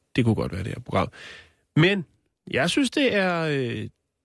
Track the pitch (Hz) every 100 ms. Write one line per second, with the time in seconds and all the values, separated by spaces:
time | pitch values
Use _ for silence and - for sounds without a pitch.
0 | _ - 117 104 60 92 - - - 98
1 | - - - - - _ _ 147 175 196
2 | - _ _ _ - - 160 - 254 -
3 | 262 202 185 170 160 139 120 110 117 _
4 | _ _